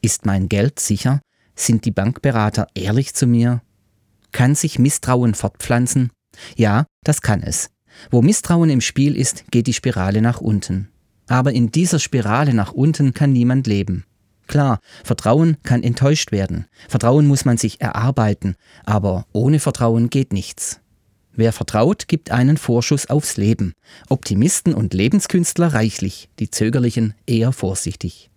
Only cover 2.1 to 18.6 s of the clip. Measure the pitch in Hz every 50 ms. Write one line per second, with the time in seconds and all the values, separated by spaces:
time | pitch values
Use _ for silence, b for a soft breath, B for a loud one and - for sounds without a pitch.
2.1 | 123 - - 143 123 113 107 107 - - 104 - _ - 92 95 107 123 135 -
3.1 | - - - 123 120 117 117 120 123 120 - _ _ _ _ _ _ _ _ _
4.1 | _ _ _ _ _ - 123 127 147 - - 160 - - 117 139 - - - -
5.1 | 127 123 123 117 107 - - 101 - _ - - 120 120 123 123 - 135 127 120
6.1 | _ _ _ _ B B B B B - 113 107 101 113 151 - _ _ _ -
7.1 | 151 - - - 107 - - - - - - - _ _ _ B B B B B
8.1 | - 120 120 160 214 - - - 170 170 170 160 143 131 123 - - - 135 147
9.1 | 147 - 131 - - - - - - 120 113 - 113 - - 131 123 98 92 95
10.1 | 101 107 110 117 120 - - 110 104 101 - - 92 95 101 - _ _ _ _
11.1 | _ _ _ _ 127 123 127 143 127 127 120 110 - 156 180 175 - 156 - -
12.1 | - 131 110 101 104 123 151 143 123 113 98 - - - 131 151 156 - 143 135
13.1 | 120 - 147 143 135 123 120 123 127 135 131 120 104 98 98 101 95 87 - _
14.1 | _ _ _ _ _ _ _ _ - 147 143 139 117 - B B B B B -
15.1 | 120 - - 110 120 147 165 165 156 - _ - 127 120 - 117 120 - 135 139
16.1 | 151 151 - - - 101 95 95 90 82 87 B B B B B - 131 - 113
17.1 | 127 147 143 147 139 131 - 131 120 113 - 113 - - - - - - 110 127
18.1 | 135 - 113 107 101 - - 98 90 b